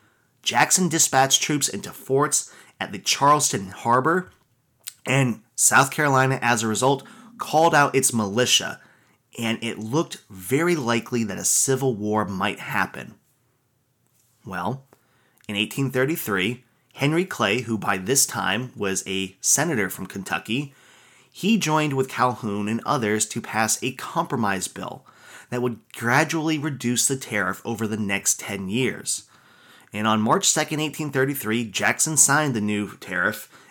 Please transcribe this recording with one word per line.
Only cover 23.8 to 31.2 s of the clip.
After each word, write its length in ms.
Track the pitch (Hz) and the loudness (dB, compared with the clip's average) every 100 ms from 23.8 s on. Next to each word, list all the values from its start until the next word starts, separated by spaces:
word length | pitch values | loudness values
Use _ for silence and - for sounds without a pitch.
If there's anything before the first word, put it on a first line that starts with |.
a 100 | 131 | -4
compromise 760 | 135 - 165 165 131 104 95 92 | -8 -8 -4 -4 -2 -2 -2 -6
bill 380 | 92 92 - - - - - - | -10 -12 -14 -20 -20 -20 -20 -8
that 120 | 123 | -4
would 180 | 123 110 _ | -4 -6 _
gradually 680 | - 113 131 156 165 156 156 | -6 2 2 2 0 -2 -2
reduce 480 | 156 139 120 120 - | -4 -4 -2 0 0
the 100 | 135 | -2
tariff 440 | - 107 92 95 | -4 -2 -2 -4
over 220 | - 110 110 | -6 -4 -4
the 100 | 107 | -4
next 440 | 101 101 - - | -2 -2 -2 -4
ten 280 | - 101 95 | -4 -8 -4
years. 560 | 113 123 - - - - _ _ _ - - - | -2 -2 -4 -8 -8 -10 _ _ _ -20 -20 -12
And 140 | 104 110 | -2 0
on 140 | 110 | 2
March 280 | 110 175 - | 2 2 2
second, 320 | 165 147 151 | 0 0 -2
eighteen 300 | 151 - 151 | -4 -4 -2
thirty-three, 600 | 135 | 0